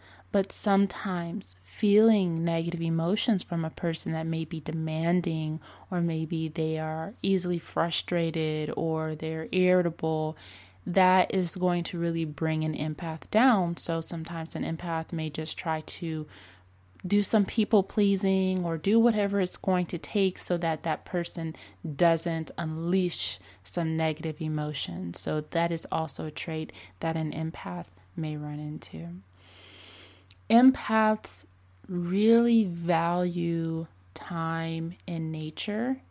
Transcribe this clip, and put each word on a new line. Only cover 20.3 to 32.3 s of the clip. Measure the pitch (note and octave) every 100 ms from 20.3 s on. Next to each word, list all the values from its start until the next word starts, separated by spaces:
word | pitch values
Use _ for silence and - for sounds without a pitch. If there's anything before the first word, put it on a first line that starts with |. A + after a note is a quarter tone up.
| -
so | - F3
that | E3 D#3+
that | E3 D3+ -
person | F3 E3+ - E3 - - - D#3+ C#3+
doesn't | E3+ E3 F3 D#3+ D#3+ -
unleash | E3 D#3+ E3 F#3+ F3+ - - - - -
some | - - E3 D#3+
negative | D#3+ D#3 D#3+ D#3
emotion. | D#3 D3+ D3+ D3 - E3+ F3+
So | F3 - D#3 D#3
that | E3 E3+
is | E3 -
also | E3 D#3+ - D#3+
a |
trait | D3+ - D#3+ D#3+ - - -
that | E3 D#3+
an | D#3
empath | D3 D#3+ - F#3 F3+ E3 - _ -
may | D#3 D3+
run | D3 D3
into. | D3+ D#3 - D#3+ E3+ F3 - _ - - - - - - - - _ - _
Empaths | A3+ B3+ C4 - A3 G#3+ G#3+ - - - _ _ _ -
really | F3+ F3 F#3+ G#3+